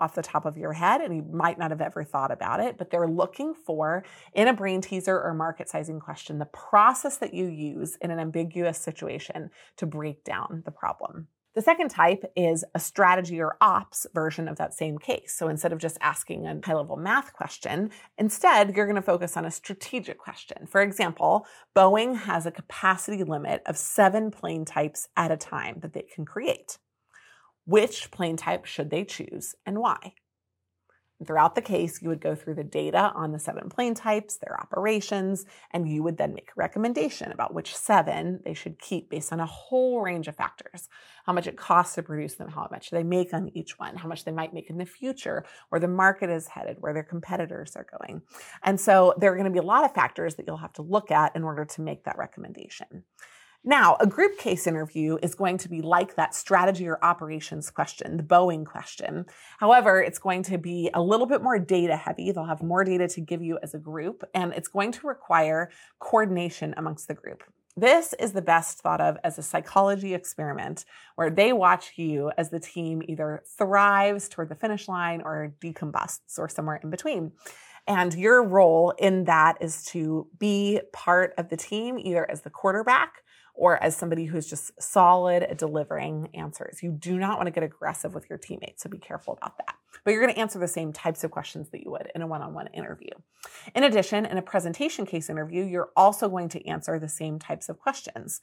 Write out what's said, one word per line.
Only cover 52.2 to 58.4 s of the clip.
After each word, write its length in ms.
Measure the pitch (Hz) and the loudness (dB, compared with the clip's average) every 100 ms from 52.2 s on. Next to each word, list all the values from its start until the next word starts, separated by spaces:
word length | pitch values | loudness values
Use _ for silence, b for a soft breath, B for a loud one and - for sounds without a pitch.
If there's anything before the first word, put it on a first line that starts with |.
| - - - - - - - 180 _ _ B B B B | -10 -12 -16 -16 -18 -18 -18 -20 _ _ B B B B
Now, 320 | 240 285 185 - | 2 6 8 8
a 80 | 208 | 4
group 300 | 294 403 403 | 4 2 2
case 280 | 220 180 170 | -4 -2 -2
interview 520 | 160 156 156 156 160 | -2 -4 -2 -2 0
is 140 | 170 - | -2 -2
going 200 | 190 180 | -2 -2
to 100 | 175 | -6
be 140 | 165 | -6
like 340 | 160 175 196 - | 2 2 2 -2
that 180 | 160 | -2
strategy 540 | - - 190 185 180 170 | -2 2 4 4 2 -4
or 100 | 160 | 2
operations 680 | 170 170 156 156 - 156 - | 2 2 -4 -8 -8 -10 -10
question, 460 | - 151 - - 165 | -6 -6 -6 -8 -6
the 80 | |
Boeing 420 | 156 180 | 6 6